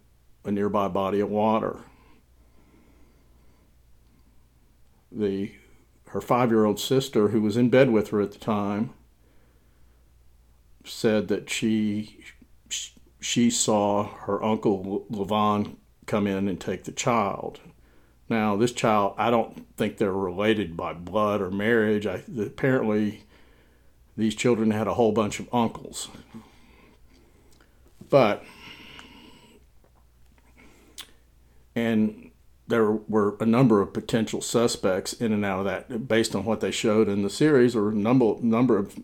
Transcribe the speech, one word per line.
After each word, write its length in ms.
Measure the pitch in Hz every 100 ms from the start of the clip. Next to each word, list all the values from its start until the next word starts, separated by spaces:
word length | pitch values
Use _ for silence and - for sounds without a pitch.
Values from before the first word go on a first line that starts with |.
| _ _ _ _
a 80 | 101
nearby 360 | 101 101 104 98
body 320 | 95 95 101
of 100 | 98
water. 520 | 107 110 110 101 - - - - - _ _ _ _ _ _ _ _ - _ _ _ _ _ _ _ _ - _ _ _ _ _ _ _ _ _ _ _
The, 400 | 110 104 98 107 - - - _ _ -
her 140 | 98
five-year-old 580 | - 123 123 110 107 101
sister, 480 | - 135 135 113 104
who 140 | 107
was 160 | 107 117
in 120 | 123
bed 220 | 127 135
with 180 | 107 101
her 120 | 104
at 100 | 101
the 80 | -
time, 540 | - 104 101 104 131 - _ _ _ _ _ _ _ _ - _ _ _ - _ _ _ _ - -
said 420 | - 117 107 95
that 220 | 98 -
she, 760 | - 113 110 107 104 107 - - - - _ -
sh-, 220 | - - - - _
she 300 | - 123 117
saw 580 | 120 - 107 104 104 104 -
her 200 | - 101
uncle 640 | 107 110 113 95 95 101 -
Le-, 140 | 104 98
Levon 500 | 107 104 104 101 - _ _ -
come 180 | 110 101
in 220 | 95 98
and 120 | 87
take 260 | - 92 -
the 60 |
child. 680 | - 135 117 98 - - - - - _ _ _ _ -
Now, 280 | 113 107 101
this 160 | 120
child, 420 | - 117 107 98 -
I 120 | 113
don't 380 | 117 - - - -
think 200 | 110 -
they're 140 | 101
related 640 | 95 95 87 107 107 87 82
by 180 | 85
blood 460 | 82 87 104 104 101
or 120 | 92
marriage. 560 | 98 107 117 107 104 104
I, 160 | 107 - 131
apparently, 840 | 101 - 139 131 110 107 104 104 - - - _ _ _ - _ _ -
these 160 | 110
children 380 | 107 127 110 110
had 160 | 107 101
a 80 | 90
whole 160 | 110
bunch 280 | 107 104 -
of 80 | 98
uncles. 560 | 120 113 - - - - - - - - - - - - _ - - _ _ - - _ _ - - -
But, 340 | 139 107 101 - - - - - - - - - 988 988 - _ - _ _ _ _ - _ _ - - - - - - - _ _ _ _ _ 120
and 560 | 117 110 107 - - _ _ _ -
there 240 | 117 107
were 460 | 107 - 107 101 101
a 60 | 113
number 360 | 117 131 104
of 120 | 95
potential 480 | 110 - 113 107 101
suspects 720 | - 120 117 - 101 92 -
in 180 | - 117
and 120 | 104 101
out 140 | 95
of 60 | 98
that, 420 | 92 - 117 131
based 280 | 113 113 -
on 100 | 113
what 160 | 107
they 100 | 98
showed 360 | - 117 107 101
in 120 | 101
the 80 | 101
series, 460 | - 151 135 123 117
or 140 | 104
a 60 | 107
number, 400 | 107 131 110 -
number 360 | 117 113 127 101
of 200 | 98 -